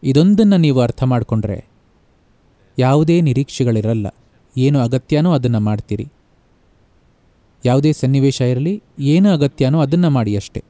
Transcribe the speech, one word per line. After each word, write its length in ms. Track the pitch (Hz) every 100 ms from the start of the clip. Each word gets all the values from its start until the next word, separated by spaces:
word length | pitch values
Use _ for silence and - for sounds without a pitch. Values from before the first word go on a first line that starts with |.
ಇದೊಂದನ್ನ 520 | 139 135 175 202 220 196
ನೀವು 240 | 160 131
ಅರ್ಥ 240 | 120 -
ಮಾಡ್ಕೊಂಡ್ರೆ 600 | 127 123 117 110 104 98 - _ _ _ _ _ _ _ _ _ _ -
ಯಾವುದೇ 420 | 127 143 156 170
ನಿರೀಕ್ಷೆಗಳಿರಲ್ಲ. 840 | 160 123 139 - 120 110 107 113 101 - _ _ _ -
ಏನು 220 | 131 143
ಅಗತ್ಯನೋ 520 | 120 127 - 147 170
ಅದನ್ನ 260 | 156 123 117
ಮಾಡ್ತೀರಿ. 500 | 104 107 - 104 123 _ _ _ _ _ _ _ _ _ _ _ _ _ _ _ 123
ಯಾವುದೇ 280 | 131 151
ಸನ್ನಿವೇಶ 480 | 151 131 139 139 135
ಇರಲಿ, 420 | 123 123 151 208 _ -
ಏನು 300 | 139 160 202
ಅಗತ್ಯನೋ 500 | 170 143 - 131 156
ಅದನ್ನ 280 | 143 165 175
ಮಾಡಿ 280 | 139 107 101
ಅಷ್ಟೆ. 280 | - - -